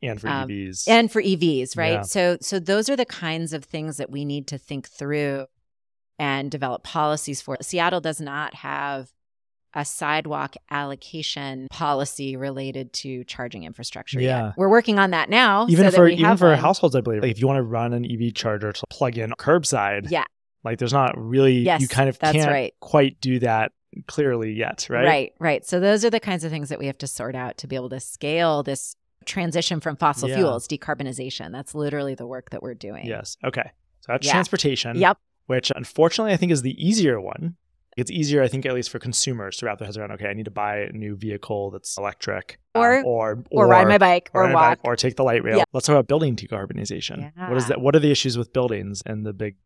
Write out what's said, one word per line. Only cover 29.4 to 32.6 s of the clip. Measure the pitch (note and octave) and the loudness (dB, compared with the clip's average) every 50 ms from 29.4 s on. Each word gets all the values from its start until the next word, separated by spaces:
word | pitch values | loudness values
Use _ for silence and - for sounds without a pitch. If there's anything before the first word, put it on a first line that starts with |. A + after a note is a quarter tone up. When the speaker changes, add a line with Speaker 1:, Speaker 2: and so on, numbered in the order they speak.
| F3 E3+ C#3+ E3+ E3 - F3 D#3+ | -4 -2 -2 -2 -2 -2 -4 -4
Speaker 2:
from | - E3 D3 C3 | -4 -6 -4 0
fossil | - D3+ C#3+ - - B2+ | 0 0 0 0 -2 -2
Speaker 1:
Yeah. | C3 C3+ | 0 2
Speaker 2:
fuels, | F#3+ D3+ B2 A#2 - - | 2 2 2 -2 -4 -6
decarbonization. | D3 C#3+ - - D3+ B2 C#3 C3 B2+ B2+ B2+ C3 B2+ - - D#2+ | -8 -8 -4 -6 -6 -6 -6 -10 -8 -10 -10 -10 -10 -12 -12 -12
That's | F#2 B2+ C#3 - - | -12 -14 -14 -12 -8
literally | D3+ D3+ C#3+ C#3 D3 C#3 C#3 C3+ | -6 -4 -4 -4 -4 -6 -6 -8
the | C3 B2 | -8 -10
work | A#2+ C3 B2+ B2 - | -12 -12 -14 -14 -12
that | - A2+ | -14 -12